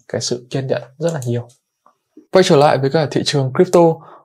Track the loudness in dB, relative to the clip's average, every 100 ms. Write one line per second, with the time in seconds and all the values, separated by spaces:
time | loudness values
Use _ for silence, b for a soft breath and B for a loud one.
0 | -10 -8 -6 -8 -6 -8 -4 -6 -8 -8
1 | -6 -6 -6 -6 -8 _ _ _ _ _
2 | _ -20 _ 2 4 4 4 2 0 -2
3 | -2 -4 -4 -2 -2 0 2 4 4 2
4 | B B